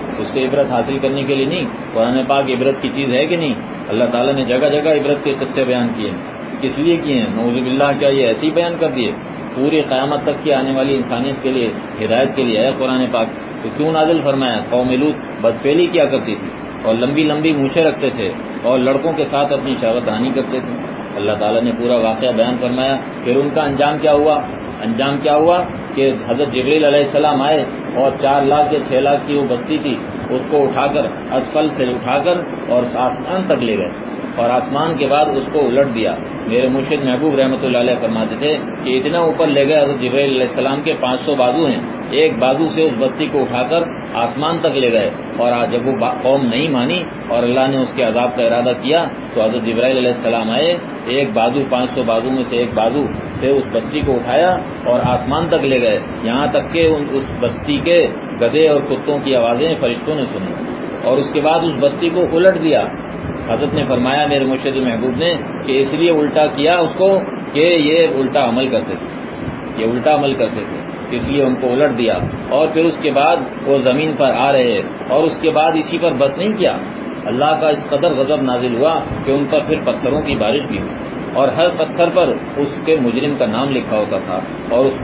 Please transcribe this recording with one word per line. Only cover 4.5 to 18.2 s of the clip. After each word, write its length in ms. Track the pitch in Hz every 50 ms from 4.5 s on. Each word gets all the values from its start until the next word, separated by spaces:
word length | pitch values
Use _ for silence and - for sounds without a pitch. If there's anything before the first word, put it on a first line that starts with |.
| 123 131 147 143
جگہ 200 | 139 151 147 160
عبرت 340 | 156 143 135 143 143 139 -
کے 100 | 147 139 135
قصے 240 | 139 - - 139 131
بیان 240 | 123 127 123 120 117 110
کیے 120 | 110 107 98
ہیں۔ 80 | 92 92 - - - - - - - -
کس 180 | 139 135 127 139
لیے 180 | 151 170 170
کیے 160 | 160 147 151 139
ہیں؟ 140 | 123 110 95 95
نعوذ 180 | 110 117 120 120
باللہ، 460 | 131 123 127 131 135 143 143 135 -
کیا 100 | 143 139
یہ 180 | 139 135 127
ایسے 180 | 113 110 - 151
ہی 60 | 160
بیان 220 | 151 170 170 175 170 147
کر 100 | 160 151
دیے؟ 220 | 131 127 117 95 78 - - - - - - - -
پوری 260 | 127 135 151 156 156 139 -
قیامت 340 | 135 131 135 147 147 135 127
تک 200 | 147 143 - -
کی 100 | 156 139
آنے 180 | 131 131 135
والی 240 | 135 135 131 139 139
انسانیت 480 | 131 120 123 127 120 127 139 135 135 -
کے 80 | 131
لیے، 180 | 131 131 120 107 - - - - - - 107
ہدایت 300 | 107 113 123 135 135 -
کے 80 | 135 127
لیے 160 | 120 110 104
ہے 120 | 117 135 -
قرآن 280 | - 131 127 127 127 127 113
پاک۔ 160 | 123 113 113 110 - - - - - - -
تو 60 | 113 -
کیوں 140 | - 147 160
نازل 300 | 160 156 156 160 170 156 135
فرمایا؟ 360 | 143 135 135 135 123 117 104 95 104
قوم 220 | 120 123 127 127
لوط 500 | 127 127 147 151 147 - - - - -
بدفعلی 460 | 110 113 110 - - 135 151 170 180
کیا 180 | 170 175 165 143
کرتی 300 | 117 131 123 110 117 101
تھی 140 | 92 98 87 - - - - - - -
اور 120 | 110 113
لمبی 280 | 117 123 135 143 156 156
لمبی 300 | 151 147 151 151 165 151
مونچھیں 300 | 143 135 131 135 170 160
رکھتے 260 | 156 139 - 147 131 127
تھے 160 | 123